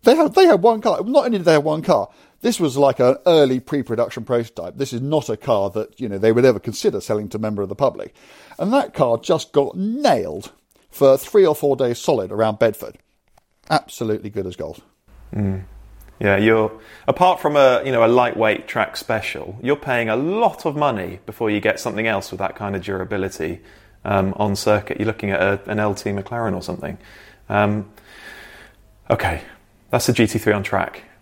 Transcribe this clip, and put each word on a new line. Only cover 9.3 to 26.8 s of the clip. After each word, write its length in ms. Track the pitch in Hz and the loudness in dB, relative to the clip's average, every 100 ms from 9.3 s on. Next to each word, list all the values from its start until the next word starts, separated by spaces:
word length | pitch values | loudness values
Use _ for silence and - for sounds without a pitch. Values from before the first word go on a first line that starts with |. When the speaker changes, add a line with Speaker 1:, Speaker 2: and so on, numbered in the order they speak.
| 160 - | -2 0
Speaker 1:
got 240 | 151 139 180 | -2 -2 -4
nailed 760 | 202 247 285 131 95 78 - _ _ _ _ | -6 0 0 0 -2 -10 -14 _ _ _ _
for 260 | - 139 135 | 2 4 4
three 300 | - 214 180 | 4 4 4
or 80 | |
four 220 | 147 147 127 | 4 0 0
days 220 | 127 120 | 0 -2
solid 340 | - 120 92 | -2 -2 -2
around 260 | 104 110 104 | 0 0 2
Bedford. 400 | 117 104 53 - _ _ _ _ _ _ _ | 0 0 -14 -16 _ _ _ _ _ _ _
Absolutely 580 | 156 - - 113 107 101 | -2 -2 -8 -4 -4 -4
good 180 | 98 95 | -8 -8
as 100 | 90 | -10
gold. 260 | 76 - _ _ _ - - | -12 -12 _ _ _ -20 -10
Speaker 2:
Mm. 300 | - 98 95 95 - - - - - | -4 -2 -4 -10 -20 -20 -20 -20 -4
Yeah, 180 | 101 98 | 0 4
you're, 340 | 107 110 107 - - - - | 4 4 2 -4 -20 -8 -4
apart 320 | 139 185 175 | 2 2 2
from 160 | 151 147 | 0 4
a, 260 | 135 127 | 4 4
you 100 | 135 | 0
know, 120 | 123 | 2
a 40 | 113 | 4
lightweight 600 | 123 120 - 110 104 - | 4 2 0 0 0 -4
track 300 | 120 104 - | -4 -4 -4
special, 600 | - 113 - - - 107 | -6 -4 -4 -10 -12 -8
you're 120 | 123 | -4
paying 360 | 143 139 123 113 | -4 -2 -2 0
a 60 | 113 | -2
lot 500 | 156 208 226 - 165 | -2 0 0 0 -6
of 100 | 147 | -2
money 420 | 147 110 90 92 | -2 -2 -8 -10
before 240 | - - 110 | -16 -6 -2
you 120 | 107 | 0
get 200 | 104 - | -2 -2
something 260 | 123 104 113 | -6 -4 -2
else 240 | 101 - | -4 -6
with 100 | 95 | -8
that 160 | 95 - | -8 -6
kind 200 | 101 98 | -8 -8
of 60 | |
durability, 800 | 95 95 92 104 92 - 78 - - - _ _ | -6 -8 -6 -6 -6 -6 -8 -8 -14 -20 _ _
um, 300 | - 101 95 95 | -2 0 0 -2
on 180 | 104 | -2
circuit. 440 | 98 - 104 - - | 0 0 0 -2 -4
You're 80 | 104 | -4
looking 240 | 107 101 | -4 -4
at 100 | 98 | 0
a, 300 | 95 101 - | 0 -2 -4
an 80 | 107 | -2
L 160 | 107 | -2
T 160 | 98 104 | -2 -6
McLaren 440 | 101 95 120 113 | -6 -6 -6 -4
or 60 | 92 | -4
something. 380 | 87 85 | -8 -10